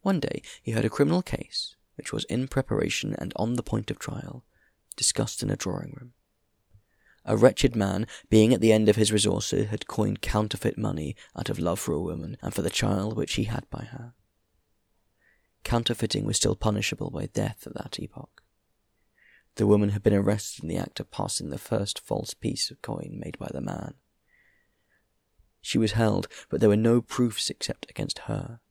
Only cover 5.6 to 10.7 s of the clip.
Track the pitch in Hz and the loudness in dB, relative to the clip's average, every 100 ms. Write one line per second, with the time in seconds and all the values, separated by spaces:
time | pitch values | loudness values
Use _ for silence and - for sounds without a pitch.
5.6 | 95 - - 127 123 _ _ _ _ _ | -4 -6 -8 -14 -20 _ _ _ _ _
6.6 | _ - _ _ _ _ - 107 120 - | _ -20 _ _ _ _ -2 6 6 6
7.6 | 131 110 98 95 113 - _ 110 110 113 | 2 2 0 0 -4 -8 _ 8 8 8
8.6 | 110 110 107 104 104 107 104 95 - - | 6 6 6 6 4 4 2 0 0 -2
9.6 | 107 107 - - 104 101 - 107 107 - | 0 -4 -4 -2 0 0 0 0 0 0
10.6 | 110 | -2